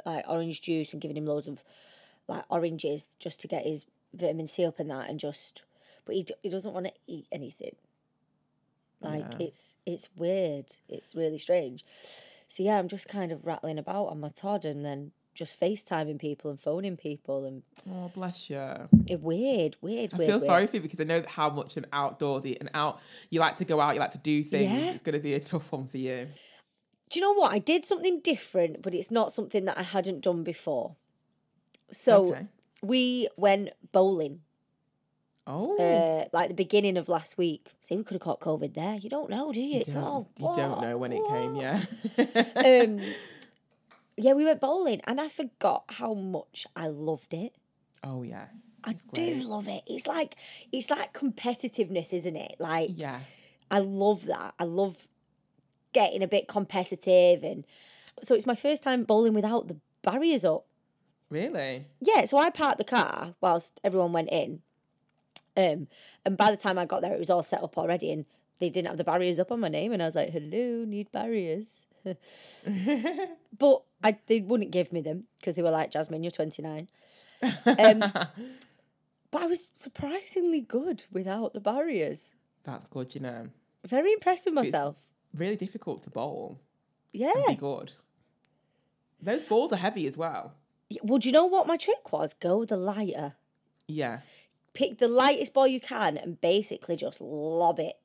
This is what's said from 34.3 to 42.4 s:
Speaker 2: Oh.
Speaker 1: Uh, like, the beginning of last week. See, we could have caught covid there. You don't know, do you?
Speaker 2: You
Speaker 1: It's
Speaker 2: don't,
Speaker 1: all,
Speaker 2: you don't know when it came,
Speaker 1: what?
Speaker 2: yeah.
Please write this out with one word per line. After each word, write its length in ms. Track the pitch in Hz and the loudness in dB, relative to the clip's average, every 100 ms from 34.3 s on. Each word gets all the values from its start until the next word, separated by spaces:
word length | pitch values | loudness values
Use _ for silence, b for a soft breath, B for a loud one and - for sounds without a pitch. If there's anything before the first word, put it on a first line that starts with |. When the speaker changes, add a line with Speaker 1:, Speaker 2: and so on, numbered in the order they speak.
| 165 _ _ _ _ _ _ _ _ _ _ - | -8 _ _ _ _ _ _ _ _ _ _ -10
Speaker 2:
Oh. 300 | 147 262 415 | -6 -2 0
Speaker 1:
Uh, 500 | 339 330 160 160 - | 4 4 4 2 0
like, 140 | 170 175 | 0 0
the 80 | 185 | 0
beginning 420 | 180 208 202 180 | 2 4 4 0
of 100 | 165 | 0
last 300 | 170 - - | -2 -2 -2
week. 320 | 175 151 - _ | -2 -2 -10 _
See, 140 | - 185 | -6 -6
we 80 | |
could 120 | 214 190 | -4 -6
have 60 | |
caught 180 | 165 - | -4 -4
covid 340 | 165 151 147 | -2 -2 -4
there. 220 | 156 180 214 | -6 -6 -6
You 140 | 202 | -6
don't 180 | 277 294 | -6 -4
know, 220 | 208 302 | -6 -4
do 80 | 233 | -4
you? 160 | 277 277 | -2 -4
Speaker 2:
You 60 | |
Speaker 1:
It's 120 | - | -4
Speaker 2:
don't, 100 | 143 | -4
Speaker 1:
all, 260 | - 277 208 - | -4 -6 -8 -6
Speaker 2:
you 120 | 330 349 | -4 -2
don't 260 | 277 - | -2 -2
know 160 | 117 120 | -4 -4
when 140 | 123 | -4
it 80 | - - | -2 -2
came, 260 | - - | -2 -4
Speaker 1:
what? 80 | 139 | -4
Speaker 2:
yeah. 1200 | 131 185 180 - 220 - 311 226 | -2 -2 -4 -8 -4 0 0 2